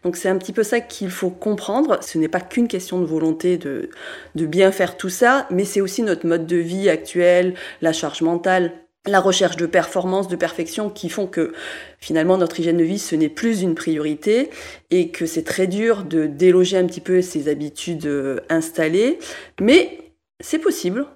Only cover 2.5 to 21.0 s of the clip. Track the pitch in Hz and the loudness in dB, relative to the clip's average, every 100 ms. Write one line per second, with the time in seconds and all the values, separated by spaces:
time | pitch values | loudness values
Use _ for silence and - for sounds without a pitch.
2.5 | - 233 185 185 180 165 160 160 160 180 | 0 0 -2 -4 -2 0 0 0 0 0
3.5 | 175 147 131 - - - - - 156 160 | 0 -4 -8 -10 -12 -16 -16 -12 -6 -2
4.5 | 170 190 190 180 - 185 180 240 269 - | 4 4 4 -2 -2 -8 2 4 4 0
5.5 | 180 196 196 190 190 220 170 170 170 160 | -2 0 0 -2 -2 -2 0 0 0 0
6.5 | 175 170 190 196 160 - 175 175 180 180 | -2 0 0 2 2 -2 2 4 6 2
7.5 | 180 - - 160 160 151 - 160 170 185 | -2 -14 -2 -2 0 -6 0 0 2 2
8.5 | 185 170 170 _ _ 196 196 190 185 180 | 2 0 -4 _ _ 0 2 4 2 0
9.5 | 160 170 175 160 185 180 190 185 175 170 | 0 2 2 2 -2 0 -2 -2 -2 -4
10.5 | - 160 - 208 208 170 - 185 175 156 | -4 -6 -4 -6 -6 -8 -4 -4 -2 -4
11.5 | - - - - _ - 160 160 185 170 | -6 -14 -14 -18 _ -2 0 4 4 2
12.5 | 170 170 170 165 196 - 156 156 156 233 | 0 0 2 2 0 -2 0 0 0 -2
13.5 | 214 180 160 - 156 151 147 208 226 294 | 0 0 -2 -2 -2 -2 -2 2 2 0
14.5 | - - - _ 180 170 - 160 165 160 | -6 -18 -18 _ 0 0 -2 -4 -4 -4
15.5 | - 190 196 226 202 175 160 156 143 185 | -2 0 0 0 0 0 -2 -2 4 6
16.5 | 180 180 190 180 170 185 185 180 160 147 | 6 4 2 0 -2 0 0 2 -2 -2
17.5 | 147 147 - - 160 151 143 135 131 - | -2 -6 -8 -8 -6 -2 -2 -2 -6 -2
18.5 | 165 160 - 156 175 240 349 - - - | -2 0 -2 2 4 2 0 -8 -16 -18
19.5 | - 202 294 - - - _ _ _ - | 0 6 6 6 -6 -20 _ _ _ -4
20.5 | 311 359 - 180 214 | 0 0 0 -2 -2